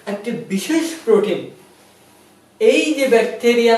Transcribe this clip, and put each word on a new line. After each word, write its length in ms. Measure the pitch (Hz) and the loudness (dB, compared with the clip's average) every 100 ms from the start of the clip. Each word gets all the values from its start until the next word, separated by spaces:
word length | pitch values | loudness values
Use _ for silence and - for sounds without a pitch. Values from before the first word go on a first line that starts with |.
| - | -12
একটি 180 | 202 240 - - | -10 -8 -10 -6
বিশেষ 340 | 190 - 320 - - - | -6 -2 -2 -2 -4 2
প্রোটিন 340 | 202 185 175 - - - _ _ _ _ _ _ _ _ - | 2 2 -4 -8 -18 -20 _ _ _ _ _ _ _ _ 0
এই 220 | 220 294 302 285 | 2 2 2 0
যে 60 | 262 | 2
ব্যাকটেরিয়া 600 | 226 202 - 240 240 233 | 2 0 -2 0 2 4